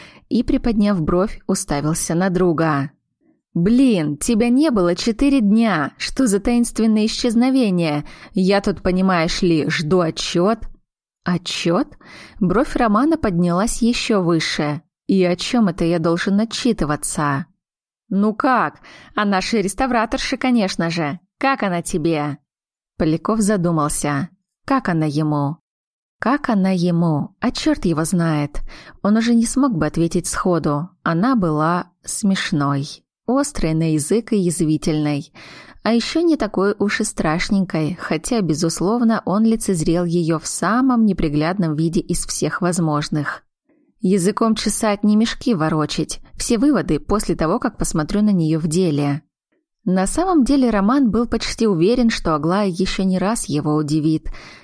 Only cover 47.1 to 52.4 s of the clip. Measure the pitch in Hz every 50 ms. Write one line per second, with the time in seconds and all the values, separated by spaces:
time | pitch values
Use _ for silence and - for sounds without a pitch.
47.1 | 190 214 - - 175 160 165 156 180 247 - 247 - - - - - 165 151 156
48.1 | - 202 214 214 202 180 165 156 160 160 156 170 151 180 190 170 147 143 143 143
49.1 | 143 - - _ _ _ _ _ _ _ _ _ _ _ _ - 180 185 185 196
50.1 | - - 349 381 370 320 247 220 277 285 254 233 220 202 196 202 247 294 277 226
51.1 | 180 220 240 233 - 226 - - - - 233 220 202 160 165 190 240 254 240 226
52.1 | 220 - - 175 156 151